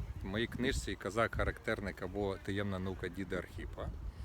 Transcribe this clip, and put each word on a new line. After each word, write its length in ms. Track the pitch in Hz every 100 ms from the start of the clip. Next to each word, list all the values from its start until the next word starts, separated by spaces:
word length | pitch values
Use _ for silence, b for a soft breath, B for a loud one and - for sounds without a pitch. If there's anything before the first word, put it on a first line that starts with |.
| - -
В 20 | 101
моїй 220 | 104 117
книжці 500 | - 127 - - 95
"Козак-характерник" 1000 | 101 104 110 - 95 - - 107 98 -
або 340 | 92 98 101 95 -
"Таємна 340 | 98 101 92
наука 280 | 95 92 92
діда 280 | 90 92 90
Архіпа". 520 | - - - - 160 - - B